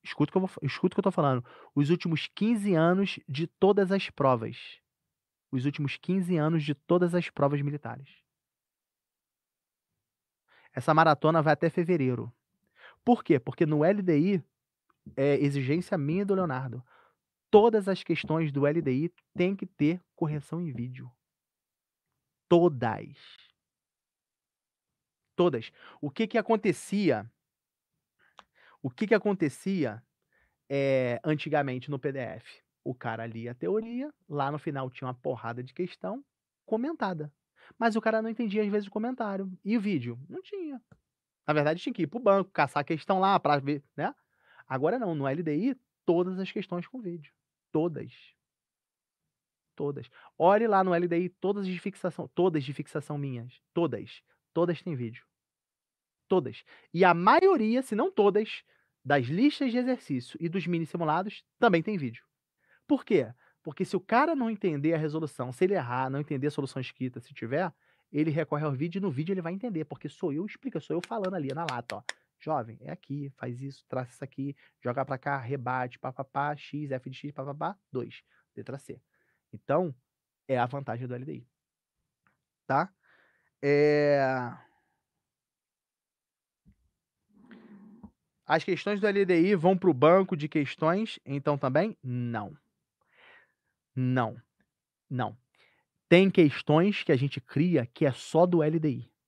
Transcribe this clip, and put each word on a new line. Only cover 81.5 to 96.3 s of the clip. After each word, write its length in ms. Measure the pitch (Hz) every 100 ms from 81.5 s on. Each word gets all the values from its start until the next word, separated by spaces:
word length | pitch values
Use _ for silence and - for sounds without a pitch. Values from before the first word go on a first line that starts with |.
| _ _ _ _ _ _ _ _ _ _ _ -
Tá? 260 | 139 185 _ _ _ _ _ _ _
É... 640 | 143 143 151 147 147 143 131 131 120 - - _ _ _ _ _ _ _ _ _ _ _ _ _ _ _ _ _ _ _ _ _ _ _ _ _ _ 208 _ - - - - - - _ _ _ -
As 160 | 156 -
questões 340 | 170 202 208
do 80 | 208
L 180 | 202 185
D 260 | 170 180
I 40 | 196
vão 220 | 170 190
pro 160 | 185
banco 420 | 131 151 185 190 170
de 140 | 151
questões, 680 | 156 139 - 160 190 220 - -
então 320 | 139 151 143
também? 400 | 139 143 214 -
Não. 540 | 131 123 120 113 98 76 _ _ _ _ _ _ - - _ _ _ _ _ 131
Não. 460 | 127 127 113 113 _ _ _ _ _ _ -
Não. 300 | 127 110 113 _ _ _ _ _ _ -
Tem 200 | 175
questões 720 | 196